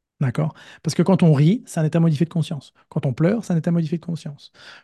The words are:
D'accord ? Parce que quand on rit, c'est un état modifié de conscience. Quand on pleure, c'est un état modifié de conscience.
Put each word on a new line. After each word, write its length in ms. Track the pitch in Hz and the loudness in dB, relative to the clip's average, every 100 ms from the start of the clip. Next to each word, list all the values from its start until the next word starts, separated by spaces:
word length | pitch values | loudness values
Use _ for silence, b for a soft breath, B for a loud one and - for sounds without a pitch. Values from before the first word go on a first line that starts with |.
| _ _ | _ _
D'accord ? 320 | 135 135 156 B B B | -4 -2 -4 B B B
Parce 140 | - - | -6 0
que 80 | |
quand 180 | 180 190 | 2 4
on 100 | 170 | 4
rit, 300 | 139 151 233 - | 4 4 2 -4
c'est 120 | - | -4
un 40 | |
état 160 | 156 170 | -2 2
modifié 260 | 165 147 165 | 2 2 -2
de 60 | |
conscience. 420 | 165 151 151 - b b | -2 -4 -8 -14 b b
Quand 160 | - 139 | -6 -4
on 80 | |
pleure, 320 | 117 160 226 - | 0 0 0 -2
c'est 80 | |
un 40 | 175 | -2
état 140 | 160 | 0
modifié 260 | 170 160 170 | -2 -2 -6
de 60 | - | -6
conscience. 460 | 165 156 143 - B B B | -10 -10 -18 -20 B B B